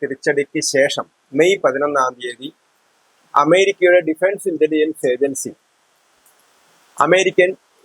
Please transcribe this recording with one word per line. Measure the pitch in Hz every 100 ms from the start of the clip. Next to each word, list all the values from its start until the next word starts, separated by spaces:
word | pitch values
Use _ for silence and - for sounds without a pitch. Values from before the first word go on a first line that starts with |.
തിരിച്ചടിക്ക് | 135 135 156 147 143 156
ശേഷം | - 135 139 - - _ _
മെയ് | 135 170 196
പതിനൊന്നാം | 147 135 147 143 127
തീയതി | 123 123 120 139 - _ _ _ _ _ _ _ -
അമേരിക്കയുടെ | 147 180 196 190 180 180
ഡിഫൻസ് | 160 156 185 202 196
ഇന്റലിജൻസ് | 156 156 156 156 151 135
ഏജൻസി | 123 139 135 - 160 _ _ _ _ _ _ _ _ _ _ _ _ _ -
അമേരിക്കൻ | 151 180 185 170 180 190 _ _